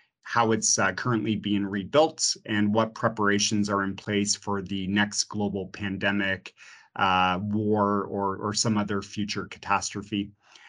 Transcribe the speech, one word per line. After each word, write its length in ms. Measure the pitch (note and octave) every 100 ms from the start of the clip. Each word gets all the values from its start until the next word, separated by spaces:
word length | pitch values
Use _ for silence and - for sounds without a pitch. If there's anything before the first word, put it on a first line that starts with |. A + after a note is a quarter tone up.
| _ _
how 280 | - A#2+ A2+
it's, 260 | A2 - -
uh, 140 | F#2+
currently 440 | F#2 B2+ A2 A2 G#2
being 280 | G#2 G2+
rebuilt, 720 | G2 G2+ F#2 D3 D#3 - - -
and 300 | - G#2 G#2
what 200 | G#2+ A2
preparations 760 | - A#2 A2+ G2+ G2+ - G#2 G2+
are 120 | G2
in 140 | G2 F#2+
place 400 | - G#2 G2+ -
for 240 | G#2 G2
the 260 | F#2+ G2 F#2+
next 360 | G2+ G#2 -
global 440 | - G#2+ G2+ G2+ F#2
pandemic, 840 | - G2+ F#2+ G2+ G2+ G2 F#2+ - _ - - _ -
uh, 420 | F#2+ F#2 F#2 F2+
war, 580 | G#2 G#2 G#2 G#2+ G2+ G2+
or, 340 | - G2+ G2 F#2+
or 160 | G#2
some 240 | G#2 A#2 G#2
other 240 | G2+ G2
future 460 | G2 G#2+ G2+ G#2 F2
catastrophe. 840 | - - F#2+ - G#2 G2+ G#2 G#2 _ _ -